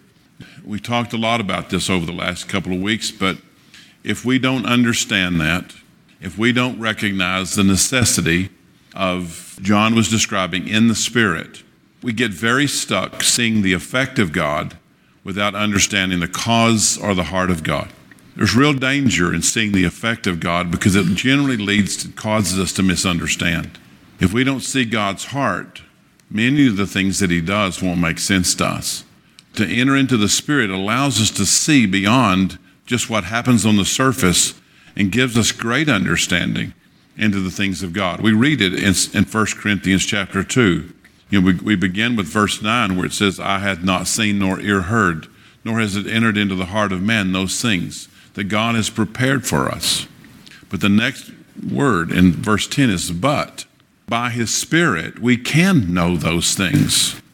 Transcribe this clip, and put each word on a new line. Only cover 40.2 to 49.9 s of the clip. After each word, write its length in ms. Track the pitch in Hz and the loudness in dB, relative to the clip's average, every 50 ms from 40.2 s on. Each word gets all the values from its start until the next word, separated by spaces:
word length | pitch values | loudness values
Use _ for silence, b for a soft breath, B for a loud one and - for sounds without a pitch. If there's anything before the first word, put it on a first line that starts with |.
| 95 - - 98 90 | -4 -4 -4 -4 -4
two. 500 | - - 131 120 95 85 80 80 - - _ _ - _ _ _ _ | 0 2 4 4 4 4 2 -4 -10 -18 _ _ -20 _ _ _ _
You 100 | 101 101 | 2 2
know, 80 | 90 | 4
we, 60 | 95 90 | 4 2
we 220 | 85 - 107 107 | 0 0 0 0
begin 400 | 92 98 95 90 101 113 120 123 | 2 0 -2 0 -2 -2 0 0
with 80 | 110 92 | -2 -4
verse 360 | 76 82 107 104 98 - - | -2 0 0 0 0 -2 -4
nine 360 | 107 107 117 123 113 98 92 | -2 -2 0 0 0 0 0
where 80 | 92 - | -2 -2
it 80 | - - | -2 0
says, 260 | - 107 98 85 85 | 0 0 0 0 -2
"Eye 200 | 82 98 98 95 | -2 -2 -2 0
hath 220 | 98 101 95 82 | 0 -2 -4 -2
not 260 | 87 95 92 90 90 | 0 0 0 0 -2
seen 320 | 85 - - 110 107 104 101 | -2 -2 0 0 0 0 0
nor 200 | 98 95 95 - | 0 0 -2 -2
ear 220 | - 104 101 98 | -2 0 0 0
heard, 460 | 87 85 117 117 113 90 82 78 76 b b b b b b b _ | 0 0 0 2 2 2 0 -2 -8 b b b b b b b _
nor 160 | 113 113 113 | -4 -2 -2
has 160 | 110 104 95 | -2 -2 -2
it 100 | 101 92 | -4 -4
entered 320 | 87 107 113 117 113 101 | -2 -2 0 0 2 2
into 180 | 104 104 98 95 | 2 0 0 0
the 100 | 92 92 | -2 -4
heart 260 | 87 98 110 104 98 | -4 -2 -2 0 0
of 100 | 95 90 | -2 -2
man 300 | 95 107 113 110 98 92 | -2 0 0 0 0 0
those 300 | 92 92 95 90 - - | 0 -2 -2 -2 -4 -2
things 480 | - 120 101 85 - - - - - B B B B B B | 0 0 0 0 -2 -6 -10 -14 -16 B B B B B B
that 120 | - 104 | -8 -6
God 300 | 92 104 107 113 117 117 | -2 -2 0 0 0 0
has 140 | 113 104 - | 0 -2 -2
prepared 580 | - - 107 82 - - 131 131 139 131 - | -2 -2 -4 -4 -2 -2 0 0 0 0 -2
for 240 | - - 71 65 - | -2 0 0 0 -2
us." 340 | - - - - | -4 -4 -4 -4